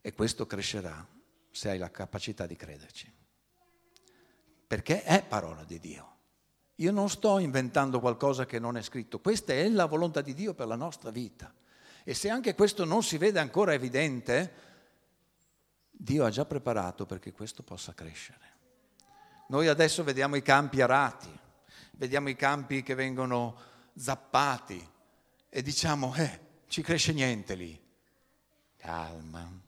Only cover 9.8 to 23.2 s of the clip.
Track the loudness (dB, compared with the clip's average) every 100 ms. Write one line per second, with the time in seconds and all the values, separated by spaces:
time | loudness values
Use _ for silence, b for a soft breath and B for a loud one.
9.8 | 4 2 0 0 -4 -6 -6 -6 -6 -4
10.8 | -6 -8 -10 -8 -8 -12 -20 _ B B
11.8 | B B -8 -4 -2 0 0 4 4 4
12.8 | 2 2 2 2 4 4 2 4 4 4
13.8 | 2 2 2 0 0 0 0 B B B
14.8 | B B B _ _ _ _ _ _ _
15.8 | _ -14 -2 2 2 2 -4 -2 -2 -2
16.8 | -2 -6 -10 -8 -12 -14 -14 -14 -16 -14
17.8 | -14 -14 -16 -16 -20 -20 -20 _ _ _
18.8 | _ _ _ B B B -2 2 4 6
19.8 | 4 4 -2 0 2 2 6 6 6 4
20.8 | 6 6 2 -4 -18 -20 -20 _ B B
21.8 | B -10 -2 -2 -2 0 2 2 -2 -4
22.8 | -2 -2 -2 -2